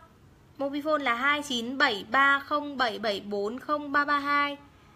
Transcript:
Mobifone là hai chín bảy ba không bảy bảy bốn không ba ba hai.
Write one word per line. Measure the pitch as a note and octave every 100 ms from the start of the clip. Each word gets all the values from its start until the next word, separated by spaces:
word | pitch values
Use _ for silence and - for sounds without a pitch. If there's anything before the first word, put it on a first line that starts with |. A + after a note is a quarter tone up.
| - - - - _ -
Mobifone | C#4 D4 D4+ D4+
là | C4
hai | A#3 C#4 D4
chín | C#4+ A#3+ A3+ C4+
bảy | C#4+ G3+ -
ba | C4 C#4 C#4
không | - D4+ D4 C4+
bảy | B3 G3
bảy | A3 G3
bốn | G3+ G3+ G3+ B3+
không | - D4 D4
ba | C#4+
ba | C#4+ C#4+
hai. | C#4+ C#4+ C#4+ C#4+ - - -